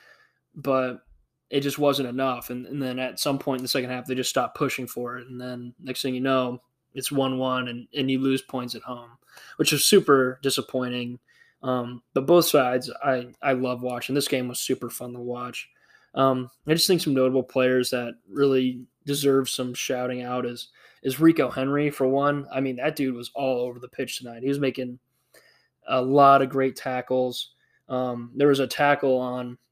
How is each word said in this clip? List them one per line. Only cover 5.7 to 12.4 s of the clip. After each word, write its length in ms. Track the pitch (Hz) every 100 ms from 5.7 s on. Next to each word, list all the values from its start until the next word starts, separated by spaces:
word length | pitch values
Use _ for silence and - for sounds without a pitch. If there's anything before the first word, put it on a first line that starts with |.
| -
next 220 | 131 127
thing 140 | 135
you 80 | 127
know, 400 | 131 131 123 127 _ _ _
it's 180 | 139 -
one 240 | 143 135 131
one 320 | 131 127 123
and, 180 | 120 120
and 160 | 147 131
you 80 | 131
lose 220 | 135 135
points 340 | - 131 123
at 60 | 113
home, 300 | - 123 120 120 _ - - -
which 180 | 147
is 100 | 147
super 540 | - 202 151 135 127 127
disappointing. 760 | 139 131 - 131 123 123 120 123 _ _ _ _
Um, 400 | 131 127 120 123 _
but 100 | 135
both 220 | 135 175